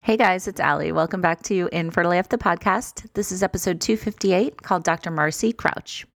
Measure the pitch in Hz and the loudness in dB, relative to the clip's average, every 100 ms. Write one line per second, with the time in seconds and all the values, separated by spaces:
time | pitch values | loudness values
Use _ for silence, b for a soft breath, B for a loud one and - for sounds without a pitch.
0 | - 220 214 185 190 190 - 147 156 160 | 0 2 4 2 -4 -2 0 0 0 0
1 | 165 190 175 170 - 190 175 170 165 165 | 0 2 0 0 -2 0 0 -2 -2 2
2 | 170 175 190 240 202 170 208 196 - - | 2 2 2 0 0 0 0 -2 -4 -14
3 | - - 208 185 190 185 - 175 - 220 | -10 -6 -4 -2 -2 0 -2 -2 0 0
4 | - 208 196 185 262 - - 185 170 165 | -2 -2 2 2 2 -4 -2 0 2 -2
5 | - 160 151 156 220 233 - - - - | -2 0 0 0 -2 0 -2 -2 -10 -14
6 | - | -16